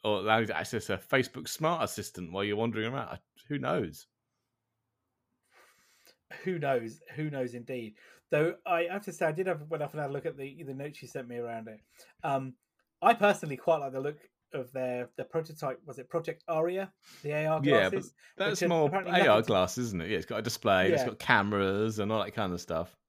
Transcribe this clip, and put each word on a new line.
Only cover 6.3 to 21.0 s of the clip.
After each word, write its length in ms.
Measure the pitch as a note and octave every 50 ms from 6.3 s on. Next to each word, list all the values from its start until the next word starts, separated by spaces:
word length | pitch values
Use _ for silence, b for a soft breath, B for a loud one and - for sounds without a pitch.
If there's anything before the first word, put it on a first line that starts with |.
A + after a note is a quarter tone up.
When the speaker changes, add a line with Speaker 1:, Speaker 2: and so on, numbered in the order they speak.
| - - -
Speaker 2:
Who 140 | F#3+ F3+ E3
knows? 400 | C#3+ C#3 C#3 A#2+ A#2 A2+ A2 - - - -
Who 140 | C3+ D#3 D3+
knows 240 | C#3+ C3+ B2+ B2 A#2+
indeed? 400 | A#2+ A#2 A2+ C3 B2 A2+ G#2+ G#2+ b b b b b b _
Though 240 | - D3 D#3 E3+ - - _
I 220 | G3 F3 E3+ F3 E3+
have 140 | F#3 G3+ G#3
to 60 | G3+
say, 140 | D#3+ - F3+
I 60 | D#3+
did 140 | D3+ E3 F#3+ F#3+
have, 140 | F3 D3+ D3 D3+
went 140 | E3 D3
off 100 | D3 C#3+
and 80 | - D3+
had 100 | D3 C3+
a 20 |
look 140 | C#3 C#3 C#3
at 100 | D#3+ C3+
the, 260 | C#3 C3+ C#3 C#3 D#3+
the 120 | D#3 C3+ C3
notes 280 | C3 C#3+ D3+ D3 -
you 60 | C3 A#2+
sent 180 | - C#3 B2 A#2+
me 80 | A#2+ A#2+
around 280 | A#2+ A#2 A#2 A2+ A2
it. 140 | A2+ A2 G#2+ _ b b b b b b b
Um, 320 | - D#3 C#3 C3+ C3+ C3 C3 _ _ _ _ _ _ _ _ _
I 120 | F3 G#3 A#3
personally 420 | G#3+ G3+ G#3 G3 G#3 - D#3 C#3
quite 220 | - - - D#3+ D3+
like 140 | C#3+ C3+
the 80 | B2+ C3
look 180 | C#3 D3 C#3+ - - _ _ _ _ _
of 180 | - C3+ B2+ B2
their, 380 | C3 C3 B2+ B2+ B2 B2 B2 B2 _
the 80 | - C3
prototype. 560 | - - E3 D#3+ D#3+ D3+ - D#3 C3+ B2+ - _
Was 140 | D3 B2+ C3+
it 100 | B2 _
Project 360 | - E3+ D#3+ E3+ D#3 _ _
Aria, 460 | - E3 D#3+ D#3+ F3 F3+ F#3+ G3 F#3+ _ _ B B B B -
the 60 | C#3+
A 140 | D3 D3+ D#3
R 140 | D#3 D#3+ D#3 C#3
Speaker 1:
Yeah, 200 | D3 C#3 A2 F#2+
but 60 | F#2
Speaker 2:
glasses? 220 | - - - - _ b b b b
Speaker 1:
that's 140 | - F#3+ G#3 G#3 F3+
Speaker 2:
Which 20 |
are 60 | F3+ F3
Speaker 1:
more 180 | F3 D#3+ D3+
Speaker 2:
apparently 260 | C#3+ F3+ G3 F#3 F3+
Speaker 1:
A 80 | F3 F3+
R 40 | F#3+
Speaker 2:
nothing 160 | C#3 G#2 A2
to 40 | A2+ -
Speaker 1:
glasses, 380 | A2 F#2 F#2 F2+ - B2 B2 A#2
isn't 120 | G2 F2
it? 100 | D#2+ F#2
Yeah, 60 | A2
it's 100 | F2 D#2
got 120 | - A#2+ G#2
a 40 |
display, 500 | A2 A#2+ - - - G#2+ G2 F#2 F#2 F#2+
it's 100 | E3+ C#3+